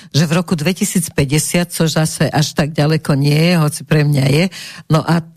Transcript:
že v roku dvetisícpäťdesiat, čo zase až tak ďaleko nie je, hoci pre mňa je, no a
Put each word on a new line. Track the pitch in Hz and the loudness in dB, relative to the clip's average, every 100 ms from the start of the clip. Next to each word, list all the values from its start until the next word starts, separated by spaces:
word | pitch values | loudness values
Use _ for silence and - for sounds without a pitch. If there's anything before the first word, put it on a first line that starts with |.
| - | -4
že | 139 165 | 0 0
v | |
roku | 180 170 | 0 0
dvetisícpäťdesiat, | 170 151 190 202 190 - - 139 151 - 175 175 | -2 -2 -2 -2 -2 -2 -2 0 0 0 -2 -2
čo | - 160 | -2 0
zase | 160 156 - 151 | 0 -2 0 -2
až | 143 147 | 0 -2
tak | - 147 156 | -2 -4 0
ďaleko | 147 160 - 135 | 0 0 0 0
nie | 147 | 2
je, | 147 170 175 | 2 2 2
hoci | 151 - | 0 -2
pre | 131 156 | -2 2
mňa | 147 139 139 | 2 2 2
je, | 147 185 - - - - | 2 0 -4 -18 -12 -2
no | 156 | 0
a | - 170 - | 2 -2 -2